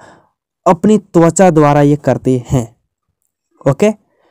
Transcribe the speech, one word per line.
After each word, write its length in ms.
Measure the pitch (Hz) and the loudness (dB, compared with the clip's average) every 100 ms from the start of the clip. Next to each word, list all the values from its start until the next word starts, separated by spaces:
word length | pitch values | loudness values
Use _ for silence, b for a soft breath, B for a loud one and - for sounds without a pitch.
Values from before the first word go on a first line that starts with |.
| b b b b _ _ 170 | b b b b _ _ -2
अपनी 300 | 180 208 214 | 0 0 -2
त्वचा 500 | - 170 165 165 185 | -2 0 0 2 2
द्वारा 320 | 156 147 147 | 2 2 2
ये 140 | 143 147 | 0 0
करते 460 | - 123 131 127 120 | -2 -4 -4 -6 -4
हैं। 200 | 131 113 _ _ _ _ _ _ _ _ _ 143 | -6 -6 _ _ _ _ _ _ _ _ _ -4
ओके, 260 | 139 208 208 _ _ _ | -2 -2 -4 _ _ _